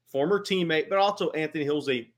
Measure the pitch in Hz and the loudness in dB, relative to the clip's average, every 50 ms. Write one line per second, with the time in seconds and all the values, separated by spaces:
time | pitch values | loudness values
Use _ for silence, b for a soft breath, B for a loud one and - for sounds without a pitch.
0 | _ _ - 135 143 170 202 196 202 - 196 185 175 165 160 156 147 - 190 196 | _ _ -2 0 2 2 2 0 0 0 -2 0 0 0 0 0 0 0 2 2
1 | 196 202 202 - 190 156 - 156 156 151 151 160 147 143 147 147 135 135 131 120 | 2 2 2 0 -2 -2 -2 -2 -4 -2 -2 -2 -2 0 0 0 0 0 -2 -2
2 | 113 - _ | -2 -6 _